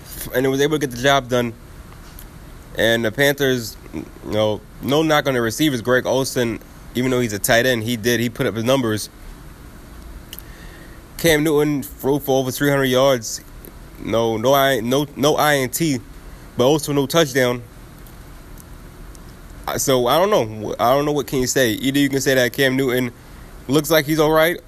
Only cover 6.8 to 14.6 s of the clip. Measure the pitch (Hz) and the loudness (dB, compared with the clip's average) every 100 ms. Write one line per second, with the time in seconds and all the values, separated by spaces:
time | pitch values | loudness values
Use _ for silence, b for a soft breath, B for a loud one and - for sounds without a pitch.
6.8 | - 117 127 123 120 101 - 117 127 120 | -8 -2 0 0 0 -2 2 4 4 0
7.8 | 110 120 110 117 120 - 127 104 113 135 | -2 -2 0 0 0 -2 -4 -2 0 2
8.8 | 117 107 - - - - - - - - | 2 -2 -6 -14 -20 -18 -20 -20 -20 -20
9.8 | - - - - - - B B B B | -20 -20 -18 -18 -16 -18 B B B B
10.8 | B B B - 165 151 160 151 151 143 | B B B -2 2 4 4 2 2 0
11.8 | 123 - 127 143 - 131 127 - 143 139 | -6 -6 -2 -2 2 0 0 0 2 2
12.8 | 135 127 139 127 107 - - - - - | 2 4 4 2 -2 -12 -14 -20 -20 -20
13.8 | - - - 110 117 110 120 139 | -20 -12 -2 0 0 2 4 4